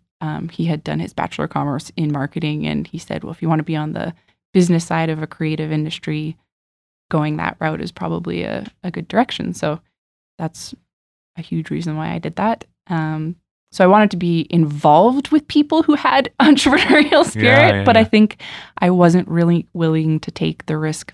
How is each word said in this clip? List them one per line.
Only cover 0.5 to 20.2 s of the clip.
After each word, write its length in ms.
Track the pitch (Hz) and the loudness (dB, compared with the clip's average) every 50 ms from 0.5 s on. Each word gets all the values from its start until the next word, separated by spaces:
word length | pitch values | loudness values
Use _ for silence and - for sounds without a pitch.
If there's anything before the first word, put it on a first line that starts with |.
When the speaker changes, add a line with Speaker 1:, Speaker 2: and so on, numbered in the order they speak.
| - - 165 | -6 -4 -2
Speaker 1:
had 180 | 165 156 156 - | -2 -2 -4 -4
done 160 | - 151 160 | -6 -6 -6
his 120 | 170 - - | -6 -6 -6
Bachelor 340 | - 160 175 - - 151 | -6 -6 -6 -4 -6 -6
of 40 | - | -4
Commerce 400 | - 147 143 143 139 151 - - - | -4 -4 -4 -4 -4 -6 -8 -10 -6
in 160 | - 160 151 147 | -4 -4 -2 -2
marketing. 540 | 143 139 147 - 165 160 151 151 151 151 | -2 -4 -6 -6 -6 -6 -4 -4 -4 -4
And 200 | 151 151 - 160 | -4 -4 -4 -6
he 120 | - - 165 | -8 -10 -14
said, 240 | - - - 160 - | -10 -10 -10 -10 -10
"Well, 80 | - 165 | -12 -12
if 100 | - 170 | -6 -4
you 60 | 160 | -2
wanna 160 | 160 156 151 | -2 -2 -2
be 120 | - 160 | -4 -4
on 160 | 151 151 156 - | -6 -6 -6 -8
the 220 | - - 165 165 _ _ _ _ _ _ _ - | -8 -8 -8 -10 _ _ _ _ _ _ _ 2
business 300 | 190 180 175 170 165 170 | 2 4 4 2 0 0
side 260 | - 165 165 165 160 | -2 -2 -2 -2 -2
of 100 | 156 156 156 | -4 -6 -8
a 40 | |
creative 460 | - - - 165 156 156 156 156 156 156 | -10 -8 -6 -4 -4 -4 -4 -4 -4 -2
industry, 640 | 151 151 156 - - - 160 151 151 156 156 160 _ _ _ _ _ _ _ _ _ _ _ _ _ _ - | -4 -4 -4 -8 -10 -8 -6 -6 -6 -6 -8 -10 _ _ _ _ _ _ _ _ _ _ _ _ _ _ -4
going 260 | - 156 151 151 151 | -2 -2 0 -2 -2
that 200 | 151 82 - - - | -4 -4 -6 -6 -4
route 200 | 160 156 156 - | -4 -6 -4 -6
is 100 | - 170 170 | -8 -10 -10
probably 520 | - 180 165 165 170 175 175 175 175 175 | -8 -6 -6 -6 -6 -6 -6 -6 -6 -6
a, 220 | - - - 208 - _ _ - | -6 -8 -8 -10 -12 _ _ -12
a 60 | 180 | -10
good 180 | 165 170 170 - | -8 -10 -8 -4
direction." 440 | - 208 254 - - - - 180 175 | -2 -2 0 -2 -2 -8 -6 -8 -6
So 280 | - - 156 151 165 _ _ _ _ _ _ _ _ _ _ _ - | -6 -4 -6 -6 -6 _ _ _ _ _ _ _ _ _ _ _ -10
that's 360 | 170 156 - - - - - - _ _ _ _ _ _ _ _ _ _ _ | -10 -10 -10 -12 -18 -18 -18 -20 _ _ _ _ _ _ _ _ _ _ _
a 60 | - 160 | -16 -12
huge 280 | - 165 165 156 - | -8 -6 -6 -6 -6
reason 260 | 147 151 - 160 151 | -6 -6 -6 -6 -6
why 160 | 156 156 165 170 | -6 -6 -6 -6
I 60 | 170 | -6
did 180 | 165 - 170 | -8 -8 -6
that. 280 | - 190 220 226 - - _ _ _ _ - | -4 -2 -2 -2 -4 -8 _ _ _ _ -6
Um, 480 | 185 160 156 156 156 156 156 160 175 _ _ _ _ _ _ _ - | -4 -4 -4 -4 -4 -6 -6 -8 -8 _ _ _ _ _ _ _ 0
so 100 | - 190 | 2 4
I 40 | 180 | 6
wanted 220 | 196 214 214 202 | 6 6 6 4
to 60 | - 175 | 0 -2
be 280 | 175 175 170 165 156 - | -2 0 0 0 0 0
involved 800 | - 170 160 147 147 147 - 156 147 160 196 240 254 285 269 - | 2 2 2 2 0 0 4 6 6 6 6 4 4 0 -2 0
with 180 | 302 302 - - | 0 0 0 0
people 340 | - 294 294 294 311 320 311 | 0 0 2 2 2 0 2
who 120 | - 294 | 2 2
had 360 | 285 - 285 - 277 247 - _ | 0 2 0 2 2 0 0 _
<laughs> 40 | - | 2
entrepreneurial 840 | 226 311 285 - - 269 262 349 - - - 302 294 294 - 302 339 | 4 6 6 6 4 2 2 2 4 4 4 4 4 4 4 2 2
spirit, 200 | - - 110 107 - - - - - 104 | 2 0 0 2 4 6 6 6 4 4
Speaker 2:
Yeah, 0 | |
yeah, 80 | 98 98 | 4 4
Speaker 1:
but 120 | 107 226 | 4 6
I 40 | 220 | 6
Speaker 2:
yeah. 40 | 220 | 4
Speaker 1:
think 320 | - - 214 214 208 - - - - - - - - - - | 4 4 4 4 4 2 -4 -18 -18 -18 -18 -18 -14 -6 -2
I 120 | 190 180 | 0 2
wasn't 360 | 185 180 175 170 170 180 - - | 4 4 6 6 4 4 2 0
really 380 | 165 170 170 170 170 170 170 _ - | 0 0 2 2 2 2 0 _ -6
willing 480 | 175 165 160 160 160 160 160 156 156 | -2 -2 0 0 0 0 0 0 -2